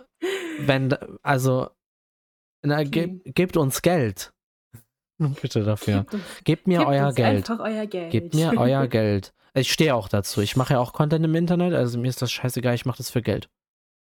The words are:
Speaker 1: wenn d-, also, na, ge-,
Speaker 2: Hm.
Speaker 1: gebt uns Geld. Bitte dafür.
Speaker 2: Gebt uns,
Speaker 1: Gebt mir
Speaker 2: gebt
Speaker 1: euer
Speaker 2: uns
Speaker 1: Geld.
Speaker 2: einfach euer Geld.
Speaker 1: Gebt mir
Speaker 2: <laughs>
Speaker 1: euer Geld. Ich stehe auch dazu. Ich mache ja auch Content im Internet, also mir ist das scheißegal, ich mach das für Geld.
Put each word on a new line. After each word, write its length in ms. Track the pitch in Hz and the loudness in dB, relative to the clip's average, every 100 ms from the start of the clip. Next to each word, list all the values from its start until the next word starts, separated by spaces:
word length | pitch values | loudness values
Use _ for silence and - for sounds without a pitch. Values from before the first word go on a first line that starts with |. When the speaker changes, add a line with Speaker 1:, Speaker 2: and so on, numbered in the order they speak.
| - _ 359 381 339 311 | -8 _ -6 -6 -8 -4
Speaker 1:
wenn 340 | - 135 131 | 0 0 0
d-, 60 | 139 - - | -2 -6 -8
also, 480 | 143 139 131 127 - _ _ _ _ _ _ _ _ _ | -2 0 2 0 -2 _ _ _ _ _ _ _ _ _
na, 220 | 143 147 | -2 0
ge-, 280 | 147 156 175 | 0 0 -2
Speaker 2:
Hm. 80 | 185 | -6
Speaker 1:
gebt 320 | - 151 180 165 | -4 0 2 2
uns 260 | 135 - | 0 2
Geld. 500 | 165 175 113 98 - _ _ _ _ - _ _ _ - 151 139 | 2 2 2 -4 -10 _ _ _ _ -20 _ _ _ -2 -2 -2
Bitte 220 | 131 120 | -4 -2
dafür. 420 | 104 107 - 196 - | 0 0 0 0 -2
Speaker 2:
Gebt 80 | |
uns, 280 | 208 175 - | -6 -10 -6
Speaker 1:
Gebt 220 | - 175 - | -2 0 2
mir 140 | 175 | 2
Speaker 2:
gebt 80 | 147 | 4
Speaker 1:
euer 180 | 139 143 | 4 2
Speaker 2:
uns 80 | |
Speaker 1:
Geld. 320 | 131 113 101 95 | 2 2 2 0
Speaker 2:
einfach 100 | 226 | -4
euer 260 | 214 220 214 | -4 -4 -6
Geld. 260 | 185 165 | -6 -2
Speaker 1:
Gebt 220 | 175 170 | -2 0
mir 200 | 156 160 | 0 2
Speaker 2:
<laughs> 20 | 226 | 2
Speaker 1:
euer 300 | 123 135 127 | 2 2 2
Geld. 460 | 113 107 101 - _ _ | 2 2 0 -2 _ _
Ich 180 | 135 127 | -2 0
stehe 220 | - 156 | 2 2
auch 140 | 123 95 | 2 0
dazu. 320 | 104 - - | -2 -2 -2
Ich 160 | 104 135 | 0 0
mache 180 | 123 | 2
ja 60 | 135 | 2
auch 120 | 123 | 0
Content 320 | - 151 156 | 0 0 2
im 100 | 160 | 2
Internet, 400 | 160 175 175 180 | 2 2 2 2
also 240 | 147 123 120 | 2 0 0
mir 100 | 127 | -4
ist 140 | - | -2
das 100 | 120 | -4
scheißegal, 420 | - 127 120 123 | -4 -6 -2 -2
ich 120 | 120 127 | 0 -2
mach 100 | - | -6
das 140 | 123 | -4
für 120 | 123 | -2
Geld. 280 | 110 95 - _ _ _ _ _ | -2 -2 -4 _ _ _ _ _